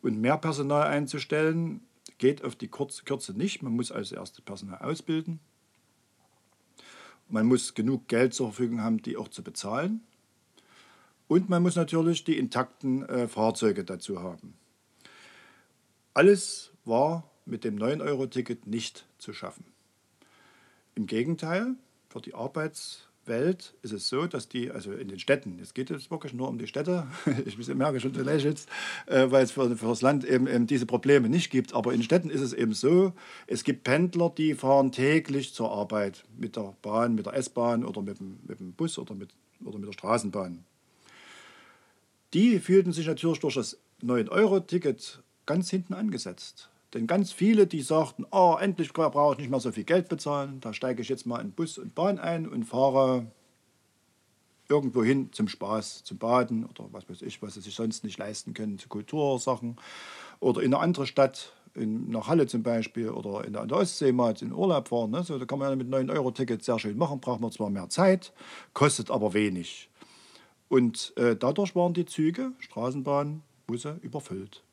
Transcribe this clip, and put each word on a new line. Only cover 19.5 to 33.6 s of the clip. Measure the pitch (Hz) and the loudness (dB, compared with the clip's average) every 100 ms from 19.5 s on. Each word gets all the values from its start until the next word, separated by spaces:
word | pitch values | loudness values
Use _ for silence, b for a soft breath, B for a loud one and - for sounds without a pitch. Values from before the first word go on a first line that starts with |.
| - - _ _ _ _ _ b b b b b b b | -14 -20 _ _ _ _ _ b b b b b b b
Im | - 98 | -8 -4
Gegenteil, | 110 131 165 160 175 240 254 _ _ _ | -2 -2 -2 -2 -2 -2 -6 _ _ _
für | 117 | -14
die | - | -14
Arbeitswelt | - 123 - 156 151 - - - _ - 117 156 185 - _ | -10 -8 -4 -6 -6 -14 -16 -20 _ -6 0 0 0 -6 _
ist | - | -10
es | 104 - | -6 -2
so, | 131 170 | -2 -2
dass | 113 101 | -6 -6
die, | 127 123 | -6 -4
also | 120 98 | -6 -10
in | 104 98 | -10 -10
den | 95 | -10
Städten, | - 143 110 85 | 0 0 0 -12
es | 85 | -12
geht | - 131 | -8 -6
jetzt | 151 - | -6 -6
wirklich | 160 147 | -10 -8
nur | 120 131 | -8 -6
um | 123 | -6
die | 117 | -6
Städte, | - 156 180 143 147 - | -4 0 -2 -2 -4 0
<laughs> | 127 - | 0 -2
ich | 104 117 135 | -8 -6 0
merke | 143 135 | 0 0
schon, | 131 | -2
du | 131 | -2
lächelst, | 131 151 143 151 - B B B B | 0 2 2 -2 -8 B B B B
äh, | 135 131 | 4 6
weil | 135 127 | 6 4
es | |
für, | - 127 117 | 2 0 2
für | 113 | 0
das | 117 | 2
Land | 127 147 127 | 4 2 2
eben, | 127 131 | 2 4
eben | 123 117 | 2 2
diese | 139 120 | 2 2
Probleme | 123 135 143 117 | 0 6 6 6
nicht | 160 170 | 2 2
gibt. | 127 120 | 0 0
Aber | 127 117 | -2 0
in | 165 | 0
Städten | 113 175 160 | 2 2 2
ist | 135 | -2
es | 135 | -2
eben | - 113 | 0 -2
so, | 107 135 175 190 175 B B B | 2 4 6 4 0 B B B
es | 117 | -4